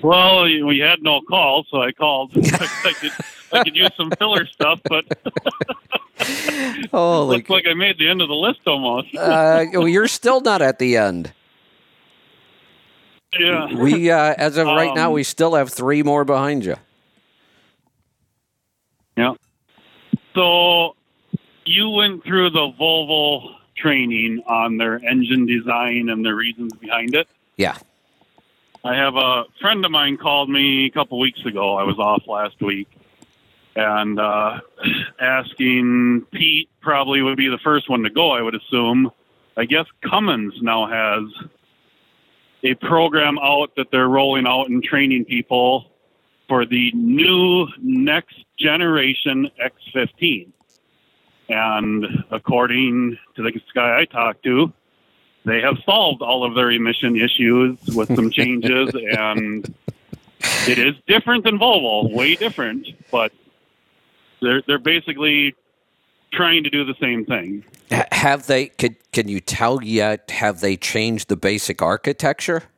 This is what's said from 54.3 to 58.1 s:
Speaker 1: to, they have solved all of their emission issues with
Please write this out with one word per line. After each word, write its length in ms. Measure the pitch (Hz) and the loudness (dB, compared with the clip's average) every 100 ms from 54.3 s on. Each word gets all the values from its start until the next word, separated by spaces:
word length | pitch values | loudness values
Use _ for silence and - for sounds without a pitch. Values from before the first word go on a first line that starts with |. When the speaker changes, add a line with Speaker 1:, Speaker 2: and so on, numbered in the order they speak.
| 104 | -2
Speaker 1:
to, 280 | - 127 160 - _ _ _ _ _ _ | 0 2 0 -2 _ _ _ _ _ _
they 160 | 113 113 | -4 0
have 160 | 123 131 | 0 -2
solved 360 | - 208 185 135 | 2 2 2 -2
all 240 | 120 127 | -2 -2
of 100 | 123 | 0
their 160 | 117 123 | 0 2
emission 460 | 117 117 110 123 117 | 2 0 -2 0 0
issues 640 | 120 - 120 120 127 127 - | 0 2 4 4 2 0 -6
with 200 | 113 110 | -4 0